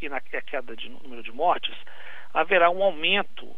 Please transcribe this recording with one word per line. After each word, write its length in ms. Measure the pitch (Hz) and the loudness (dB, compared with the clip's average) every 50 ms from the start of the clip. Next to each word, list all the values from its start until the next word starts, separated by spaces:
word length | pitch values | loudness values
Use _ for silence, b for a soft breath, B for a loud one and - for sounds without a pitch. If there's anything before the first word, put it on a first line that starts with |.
| - | -4
e 60 | 147 | -4
na, 80 | 139 | -4
a 40 | 131 | -4
queda 540 | - - - 139 - - - 139 123 123 113 | -4 -4 -4 -4 -4 -4 -4 -4 -4 -4 -4
de 140 | 113 - 135 | -4 -6 -6
número 340 | 127 120 - 131 123 120 110 | -6 -6 -6 -6 -6 -6 -6
de 80 | 104 | -4
mortes, 440 | 107 123 156 180 165 - - - - - - B B B B B B B B B B | -2 0 2 2 2 2 2 -2 -4 -4 -4 B B B B B B B B B B
haverá 340 | - 160 - 196 180 170 175 | 2 2 4 6 6 6 6
um 120 | 175 185 196 | 6 4 4
aumento 680 | 196 170 151 160 170 190 202 185 - - - - 113 - | 2 2 2 0 2 2 2 0 0 -2 -4 -4 -4 -4